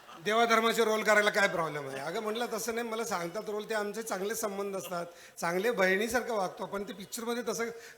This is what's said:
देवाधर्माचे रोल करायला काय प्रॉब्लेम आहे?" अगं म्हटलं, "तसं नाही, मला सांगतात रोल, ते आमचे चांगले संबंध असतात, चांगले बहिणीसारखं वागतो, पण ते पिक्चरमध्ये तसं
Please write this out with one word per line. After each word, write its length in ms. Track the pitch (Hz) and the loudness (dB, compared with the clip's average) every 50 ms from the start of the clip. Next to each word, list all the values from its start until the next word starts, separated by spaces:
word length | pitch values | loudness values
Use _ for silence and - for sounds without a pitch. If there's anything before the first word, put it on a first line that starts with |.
| - - - 170 160 | -16 -18 -14 -6 -2
देवाधर्माचे 600 | 202 214 226 233 226 226 220 226 226 202 214 226 | 2 4 4 6 6 6 6 6 4 4 4 4
रोल 180 | 214 214 220 | 4 2 2
करायला 280 | 208 208 214 208 208 208 | 4 6 6 6 6 4
काय 180 | - 208 196 196 | 4 4 2 4
प्रॉब्लेम 400 | 165 175 160 156 147 151 139 135 | 2 2 -2 -2 -2 -4 -6 -6
आहे?" 100 | 135 135 | -6 -6
अगं 220 | 139 160 175 220 | -6 -6 -4 -4
म्हटलं, 260 | 214 214 214 240 240 214 | -2 -2 -2 -2 -2 -4
"तसं 220 | 220 202 - 240 226 | -4 -4 -4 -4 -4
नाही, 140 | 233 240 226 | -4 -4 -4
मला 160 | 226 226 226 | -4 -4 -2
सांगतात 380 | - 202 175 170 170 165 214 190 208 | -2 -2 -2 -2 -4 -6 -6 -6 -4
रोल, 200 | 208 214 214 202 | -6 -6 -4 -2
ते 60 | 226 | -2
आमचे 280 | 214 208 208 190 226 | -2 -2 -2 -4 -6
चांगले 320 | 226 - 214 185 190 208 226 | -6 -4 -4 -2 -2 -2 -2
संबंध 420 | 226 226 202 196 196 202 202 190 | -2 -2 -4 -2 -4 -4 -4 -4
असतात, 300 | 190 - - 180 170 170 - - - - - - - | -6 -6 -4 -4 -6 -6 -6 -10 -18 -20 -18 -10 -4
चांगले 300 | 180 170 175 185 196 247 | -2 0 0 2 2 2
बहिणीसारखं 640 | 226 185 190 185 190 196 226 233 233 240 - 233 226 | 2 4 4 4 4 4 2 0 0 0 0 0 -2
वागतो, 320 | 202 185 175 - - 196 | 0 -2 -2 -4 -6 -8
पण 160 | 151 196 202 | -6 -6 -6
ते 100 | 202 214 | -6 -8
पिक्चरमध्ये 500 | 196 190 190 - - 240 226 233 233 240 220 233 | -10 -12 -12 -10 -8 -8 -4 -4 -4 -4 -2 -4
तसं 160 | 196 185 233 233 226 - - - - | -2 -2 -4 -4 -6 -10 -16 -18 -12